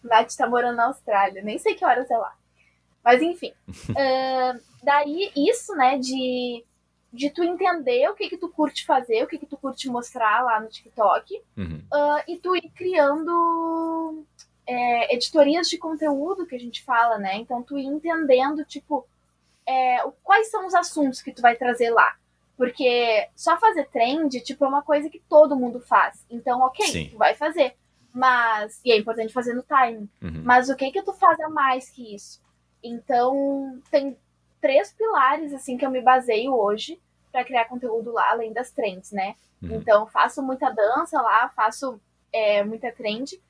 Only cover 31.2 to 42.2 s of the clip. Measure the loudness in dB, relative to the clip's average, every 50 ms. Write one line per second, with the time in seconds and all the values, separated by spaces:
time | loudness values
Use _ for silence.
31.2 | 4 4 4 4 -2 -6 -2 0 0 0 0 -2 -4 -14 _ -20 -18 -16 -16 -18
32.2 | -18 -20 -20 _ _ _ _ _ _ _ _ _ -14 -14 -12 -12 -6 _ 2 2
33.2 | 2 2 2 0 0 0 -2 -4 -6 -10 -12 -16 _ _ 0 0 0 0 -10 _
34.2 | _ _ _ _ _ _ _ _ -2 4 4 4 2 2 _ _ -2 0 2 2
35.2 | 2 2 2 0 -4 -8 -10 -10 -8 -8 -4 -4 -2 -2 -2 2 4 6 6 6
36.2 | 4 2 0 0 0 0 0 2 2 2 0 -2 -6 -12 -14 _ _ _ _ _
37.2 | _ _ _ -6 -6 -2 -2 -2 -2 -2 -6 -10 -6 -4 -4 -4 -6 -4 -2 0
38.2 | 0 0 0 -2 -4 -6 -6 -8 -8 -6 -6 -4 -4 -4 -4 -8 -16 -10 -6 -6
39.2 | -6 -6 -8 _ _ _ _ _ -12 -8 -8 -6 2 4 4 4 4 2 _ 0
40.2 | 0 0 0 -6 -6 -6 -4 -2 -2 -2 0 2 0 2 2 0 -2 -2 -2 -2
41.2 | 0 2 2 2 2 0 -2 -2 -2 -2 -2 -4 -8 -10 -10 -10 _ _ _ _